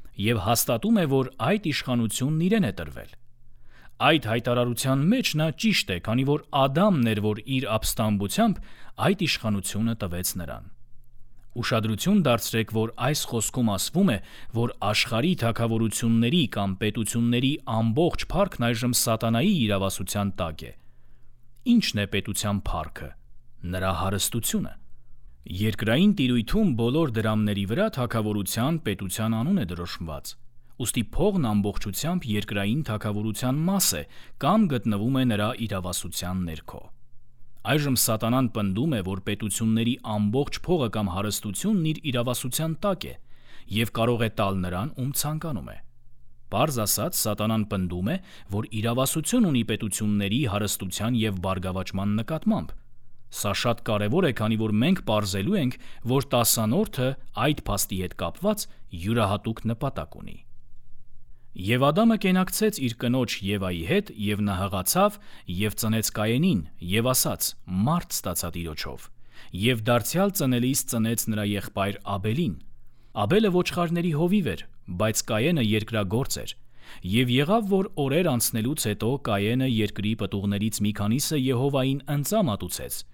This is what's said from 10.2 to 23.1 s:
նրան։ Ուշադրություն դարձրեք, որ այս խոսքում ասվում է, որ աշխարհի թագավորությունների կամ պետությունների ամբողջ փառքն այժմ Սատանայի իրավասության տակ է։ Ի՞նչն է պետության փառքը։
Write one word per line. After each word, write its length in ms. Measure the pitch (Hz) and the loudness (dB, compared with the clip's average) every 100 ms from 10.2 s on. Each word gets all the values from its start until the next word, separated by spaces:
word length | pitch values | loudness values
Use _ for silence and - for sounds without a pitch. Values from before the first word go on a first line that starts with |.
| 90 | -4
նրան։ 380 | 95 - 57 - - - - - - - - - | -4 -8 -10 -12 -14 -14 -14 -14 -14 -14 -14 -10
Ուշադրություն 680 | - 120 113 107 110 175 208 | -6 -2 0 0 0 2 4
դարձրեք, 520 | 151 117 - 113 110 | 4 2 2 -2 0
որ 180 | 110 113 - | 0 -2 0
այս 240 | 120 151 | -2 0
խոսքում 460 | - 117 - - 117 | -2 -2 -2 0 2
ասվում 400 | 98 - 165 196 | 0 0 2 2
է, 60 | 104 - - - | 2 -4 -12 -6
որ 220 | 117 120 - | -2 -2 0
աշխարհի 480 | 101 104 - 113 151 180 | 0 0 0 2 2 2
թագավորությունների 1080 | 117 113 117 113 113 - 117 113 117 175 127 | 0 0 0 2 0 0 2 4 4 2 2
կամ 280 | - 98 | 0 -2
պետությունների 800 | 92 107 104 104 117 117 120 131 151 - | 0 -2 0 -2 0 2 4 2 0 -2
ամբողջ 600 | 113 113 113 165 - - | 0 2 4 2 0 0
փառքն 400 | 156 196 - 120 | 0 0 0 0
այժմ 260 | 117 123 | 0 0
Սատանայի 640 | 123 - 110 117 117 170 185 | 2 2 0 2 2 4 4
իրավասության 760 | 110 101 95 - 95 104 98 | 2 2 0 -2 -4 -2 -2
տակ 320 | 98 85 80 | -2 -4 -6
է։ 80 | 60 - - - - - - - - - | -12 -16 -20 -20 -18 -18 -18 -18 -20 -4
Ի՞նչն 340 | - 233 - 104 | 4 4 4 0
է 60 | |
պետության 540 | 98 101 110 98 104 101 | 0 -2 -2 -2 0 0
փառքը։ 460 | - 85 76 - 69 | 0 -2 -4 -10 -12